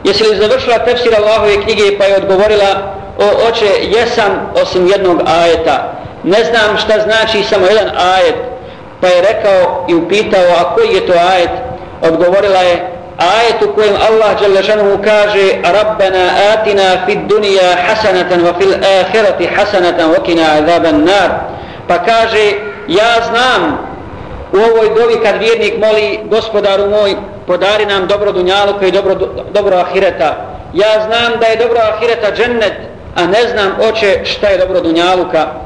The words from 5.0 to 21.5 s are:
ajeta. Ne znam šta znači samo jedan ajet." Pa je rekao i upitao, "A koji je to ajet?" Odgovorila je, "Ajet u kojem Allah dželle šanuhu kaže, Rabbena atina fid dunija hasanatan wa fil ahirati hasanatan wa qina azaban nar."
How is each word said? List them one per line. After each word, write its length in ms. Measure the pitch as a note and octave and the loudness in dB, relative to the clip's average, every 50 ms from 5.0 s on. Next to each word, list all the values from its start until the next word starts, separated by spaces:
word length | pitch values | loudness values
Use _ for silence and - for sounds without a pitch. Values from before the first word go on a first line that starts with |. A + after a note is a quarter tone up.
| F#3+ F3+ F3 D#3 - | 2 2 2 2 2
ajeta. 680 | - D#3+ E3+ E3+ E3+ E3 E3 D#3+ D#3 C#3+ B2+ - - - - - - - - - | 0 2 2 4 2 2 2 2 0 0 0 -2 -6 -10 -12 -14 -16 -18 -8 -2
Ne 200 | D#3+ F#3 A3 A#3 | 0 2 2 2
znam 340 | A#3 A#3 A#3 G#3+ G#3 G#3 F#3 | 2 0 0 0 0 0 -2
šta 160 | G#3+ - G#3+ G#3+ | 0 0 0 0
znači 440 | G#3+ G#3+ A3 A3 A3 - G#3+ G#3 G3 | 2 0 0 0 0 0 0 -2 -2
samo 220 | - G#3+ G3 F3+ | 0 0 0 2
jedan 240 | F#3 G#3 A3 G3 F3 - - F3 F3+ F#3 | 2 2 2 0 0 -2 -2 0 2 2
ajet." 200 | F#3+ F#3 E3+ D3+ - - - - - - - - - - - - - | 4 2 2 0 -2 -6 -10 -10 -12 -14 -16 -18 -18 -20 -20 -10 -2
Pa 60 | - F3+ | 0 2
je 140 | F3+ F3 | 4 4
rekao 640 | F3 G3 A3 G#3+ - G#3 G3 F#3 F3+ E3+ F3 F#3 F3+ E3+ | 4 2 0 0 0 2 2 4 2 2 0 -4 -2 0
i 60 | F3 | 0
upitao, 520 | E3 D#3+ - F#3+ G#3 G#3+ E3+ - F#3+ F3+ F3 F3 E3 | 0 0 0 0 0 0 2 2 2 4 4 4 2
"A 160 | F3 F3 F#3 | 2 0 2
koji 180 | A#3 A#3 G#3+ F#3+ | 0 2 2 2
je 120 | F#3+ - - | 0 0 2
to 60 | F3+ | 2
ajet?" 360 | E3+ E3+ F3+ F#3+ F#3 F3 D#3+ C#3+ C3+ - - - - - - - - | 2 4 2 2 2 0 0 -2 -6 -8 -10 -12 -12 -14 -16 -12 -2
Odgovorila 580 | - E3 E3 D#3+ F3+ F3 F3+ G3+ G3+ G3+ G3 F#3 | 0 0 2 2 2 2 2 2 2 2 2 2
je, 320 | F#3 F3+ F3 E3+ - - - - - - - - | 2 2 0 0 -4 -8 -12 -12 -16 -16 -6 -2
"Ajet 440 | D#3 F3 G3 A3 A3+ A3+ G#3 - | 0 0 2 2 2 0 0 0
u 120 | G#3 G3+ G#3 | 0 0 0
kojem 200 | G3 G#3+ G#3 G3 - - G#3+ | 0 0 2 2 2 2 2
Allah 300 | A3 A3 A3 G#3 F#3+ - | 4 4 2 2 2 0
dželle 240 | G3+ G3+ F#3+ F#3+ F#3+ | 0 2 2 2 2
šanuhu 400 | G3+ G#3+ G#3+ G#3 G3+ G3 G3 G3 | 2 0 2 2 2 0 0 0
kaže, 480 | G#3+ G#3+ G#3 G#3 G#3 G3+ G3 G3 F#3+ - - - | 2 2 2 2 2 2 2 2 0 0 0 0
Rabbena 680 | F3 F3 G3+ G#3+ - - - G3 F#3+ F#3 F#3 F3+ F3+ - - G3+ G#3 A3 | 0 2 2 0 0 0 0 0 0 2 0 0 0 0 2 2 2 2
atina 520 | A3 G#3+ G#3 G3+ G3 G3 F#3+ F#3 F3+ F#3 | 2 0 0 0 2 2 2 0 0 0
fid 140 | - G#3 F3+ D#3+ D3+ | -2 -4 -4 -2 0
dunija 480 | G3+ G#3+ G#3+ G3+ F#3+ F#3+ F#3 F3+ F3+ F3 F3+ - | 0 0 2 2 2 2 2 2 2 0 0 -2
hasanatan 520 | A3 - - G#3 F#3 F#3 F3 F3+ F#3 F3 | -2 0 0 0 0 0 0 0 0 0
wa 120 | E3+ F3 F3 F3 | 2 0 0 0
fil 160 | F#3+ F#3+ F#3 - - G3 G3 F#3+ | 0 0 0 0 0 2 2 2
ahirati 460 | F3+ - - A3 A3 G3 E3+ - F3 E3 - | 0 0 0 0 0 0 0 0 -2 -2 0
hasanatan 540 | - G3+ - - F#3+ F3+ F3 E3 F3 E3 D#3+ | -2 -2 0 0 0 0 0 0 0 0 2
wa 100 | D#3+ F#3+ - | 2 0 0
qina 380 | - F3 E3 D#3+ D#3 D3+ D3+ D3+ | 0 0 0 2 2 2 2 2
azaban 400 | E3 E3+ E3+ D#3 E3+ D#3 D3 D3+ | 2 2 2 2 2 2 2 2
nar." 260 | F3 G3 G3+ F#3 D#3 - - - - | 2 2 2 2 0 -2 -4 -8 -10